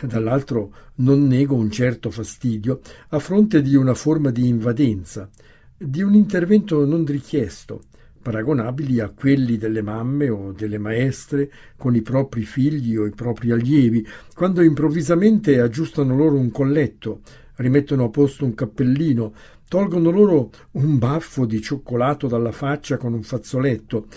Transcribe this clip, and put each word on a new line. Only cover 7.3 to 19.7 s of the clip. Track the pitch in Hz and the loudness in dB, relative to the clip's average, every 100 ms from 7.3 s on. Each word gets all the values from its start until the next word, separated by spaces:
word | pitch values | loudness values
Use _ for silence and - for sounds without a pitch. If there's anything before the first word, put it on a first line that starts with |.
| 151 107 - - - - - - - | -4 -4 -8 -16 -16 -18 -20 -20 -14
paragonabili | 123 107 117 143 113 131 143 123 | -8 -4 -2 -2 -2 -6 -2 -2
a | 101 | -4
quelli | - 135 139 123 113 | -2 0 2 0 -2
delle | 110 110 | -2 -4
mamme | 104 110 120 143 143 | -4 -6 -4 -2 -2
o | 104 98 | -4 -8
delle | 92 107 104 | -8 -8 -6
maestre | 104 113 135 131 - 143 143 - - - | -4 -2 -2 -4 -6 -4 -4 -8 -20 -6
con | 131 | 0
i | 120 | 0
propri | 110 131 139 120 | 0 -2 -2 -6
figli | 107 - 139 151 120 110 | -6 -2 0 0 -4 -2
o | |
i | 107 | -2
propri | 104 120 113 117 | -4 -6 -4 -2
allievi, | 117 120 147 120 117 107 - - | 0 2 4 4 2 -2 -12 -16
quando | - 190 180 | -2 0 4
improvvisamente | 165 151 151 160 147 170 208 214 156 131 | 4 4 0 0 0 4 4 4 4 4
aggiustano | 120 113 156 - 139 127 | 4 0 -4 -2 0 2
loro | 156 139 | 2 2
un | 123 | 0
colletto, | 110 135 151 127 - 113 104 - - - - | 0 0 2 0 -4 -12 -12 -14 -20 -20 -4
rimettono | 123 143 143 139 | 2 2 2 0
a | 120 | 0
posto | 143 143 - 131 | 2 2 2 -4
un | |
cappellino, | 107 120 - 127 139 160 120 110 - - - | -4 -6 -2 0 2 2 0 -2 -8 -20 -20
tolgono | - | -4